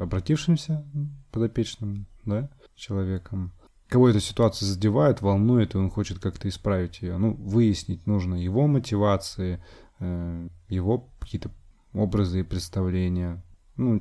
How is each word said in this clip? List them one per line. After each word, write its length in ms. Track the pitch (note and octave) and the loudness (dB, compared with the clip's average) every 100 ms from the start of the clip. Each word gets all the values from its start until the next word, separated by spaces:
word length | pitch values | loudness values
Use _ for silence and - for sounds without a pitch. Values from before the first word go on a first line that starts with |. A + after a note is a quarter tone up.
обратившимся 840 | F#2 F#2+ - D#3 - D#3+ - D#3 C#3+ C#3+ D3 - - | -4 -2 0 0 2 0 0 -6 -6 -6 -6 -8 -8
подопечным, 720 | A2 A2+ A#2+ A2 - G#2 G2+ G2+ - | -2 -2 0 -4 -4 -8 -8 -10 -10
да, 240 | G#2+ G#2 C#3 - - | -4 -4 -4 -10 -20
человеком. 800 | _ - G2 F#2 F#2 - G2 F2+ - - _ _ | _ -6 -4 -2 -4 -6 -6 -8 -10 -20 _ _
Кого 200 | B2+ B2+ | 6 6
эта 120 | G#2 | 6
ситуация 460 | - - A2+ - G2 | 2 2 2 2 -2
задевает, 540 | F#2 G#2+ A#2 D3+ - | 0 2 4 4 4
волнует, 520 | G2 G2 A2 B2 G#2+ | 2 4 4 4 2
и 40 | F#2+ | 0
он 120 | F#2+ | 0
хочет 280 | - G2 F#2 | -2 -4 -4
как-то 300 | F#2+ - G2 | -6 -4 -6
исправить 540 | - G#2 F#2+ F2 - | -4 -2 0 -2 -6
её. 160 | F2+ F2+ | -6 -2
Ну, 160 | A2 | -2
выяснить 720 | G#2 G#2 A2+ A2 G2 - F2 - | -2 0 4 4 2 -2 -6 -2
нужно 280 | G#2 F2+ | 0 0
его 320 | F2+ F2+ G#2+ D3 | -2 0 2 4
мотивации, 920 | C#3 - G#2 G#2 G2 - - F#2 F2 - - - - | 2 2 2 2 2 -2 -6 -4 -4 -10 -20 -20 -8
э, 480 | F2+ F2 F2 E2+ E2+ F2 - | -6 -4 -6 -8 -10 -14 -6
его 400 | F#2 F#2 B2 - - | -2 0 -2 -4 -16
какие-то 300 | - - - - - _ _ | -10 -8 -8 -14 -20 _ _
образы 480 | G2 G#2 G#2 F#2 F#2 | -2 0 2 2 0
и 40 | |
представления. 1000 | F2+ F#2 - G2 F#2 F#2 F2+ F2+ F2 E2+ - - _ - | -2 -4 -4 -2 0 0 0 0 -4 -6 -12 -20 _ -4
Ну, 240 | B2 G#2+ | 0 0